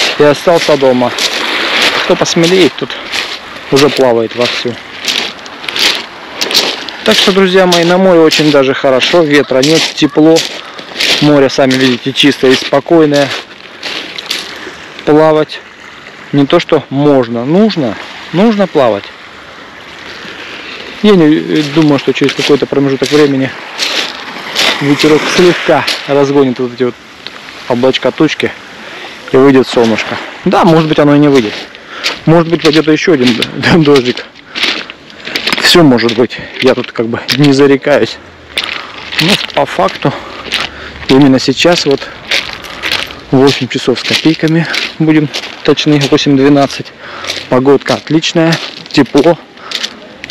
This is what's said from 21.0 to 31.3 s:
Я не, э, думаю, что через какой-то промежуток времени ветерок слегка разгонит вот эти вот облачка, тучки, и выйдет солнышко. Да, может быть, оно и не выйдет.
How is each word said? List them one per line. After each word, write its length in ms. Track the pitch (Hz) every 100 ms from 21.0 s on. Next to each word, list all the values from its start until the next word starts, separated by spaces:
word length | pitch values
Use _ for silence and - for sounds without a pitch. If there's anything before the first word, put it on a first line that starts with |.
Я 100 | 208
не, 140 | 190 156
э, 360 | 160 170 156 147
думаю, 240 | 151 151 139
что 140 | -
через 200 | 127 139
какой-то 340 | - 143 139 131
промежуток 440 | 139 139 135 135
времени 380 | 151 147 135 131 - - - - - - - - - - - - -
ветерок 400 | 143 143 151 151 - -
слегка 480 | 180 160 - 147 127 - -
разгонит 500 | 143 139 143 135 120
вот 160 | 127
эти 100 | 120
вот 100 | 127 - - - - - - - -
облачка, 420 | 120 131 127 131
тучки, 400 | - 156 - 113 - - - - - - - -
и 40 | 131
выйдет 320 | 139 131 120
солнышко. 480 | 127 113 104 - - - -
Да, 200 | 180 294
может 240 | 226 160 156
быть, 100 | 156
оно 160 | 147
и 40 | 147
не 100 |
выйдет. 240 | 147